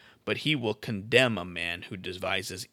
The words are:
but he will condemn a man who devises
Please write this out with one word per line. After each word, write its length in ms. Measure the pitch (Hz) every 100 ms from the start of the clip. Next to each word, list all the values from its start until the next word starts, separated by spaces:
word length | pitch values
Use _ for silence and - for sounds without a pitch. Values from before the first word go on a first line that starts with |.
| - _
but 140 | - 104
he 180 | 143 151
will 180 | 113
condemn 640 | 107 - 104 104 120 127 104
a 60 |
man 380 | 90 87 85 87
who 140 | - 101
devises 720 | 92 92 92 95 - 95 -